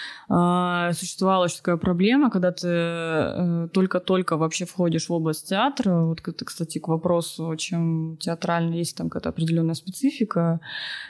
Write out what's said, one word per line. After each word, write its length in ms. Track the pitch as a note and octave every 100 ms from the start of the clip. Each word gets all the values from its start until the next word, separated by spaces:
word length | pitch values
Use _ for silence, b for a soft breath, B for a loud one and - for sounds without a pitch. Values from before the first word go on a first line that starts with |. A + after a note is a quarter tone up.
| B B -
а, 600 | F3 F3 F3+ F3+ F3 F3
существовала 520 | E3 F3+ - F#3+ F#3 F3
еще 120 | -
такая 180 | - E3+
проблема, 520 | F#3 F3 G3 C4+ C4+
когда 220 | G3 F3+
ты, 160 | F3 F3
э, 1000 | E3+ E3+ E3+ E3 D#3+ - - F3 E3+ E3
только-только 640 | F#3+ F#3 F3+ - F#3 F3+ D#3
вообще 280 | D#3+ - F3
входишь 420 | - F3 D#3+ -
в 60 |
область 340 | E3+ D#3+ D#3 -
театра. 520 | F#3+ C4 C#4 G3 E3+ E3
Вот 220 | E3 -
это, 160 | E3 -
кстати, 340 | - D#3+ -
к 100 | -
вопросу, 640 | D#3+ F3 E3+ E3 - E3 D#3+
чем 640 | - E3+ E3 D#3+ D#3+ D#3+
театрально 560 | - E3 F3 E3+ E3 E3+
есть 220 | E3+ -
там 120 | E3
какая-то 200 | - E3
определенная 460 | D#3+ D#3+ E3 E3 E3
специфика. 840 | F#3+ - C4+ D4 G#3+ F3 E3+ E3 B B B B B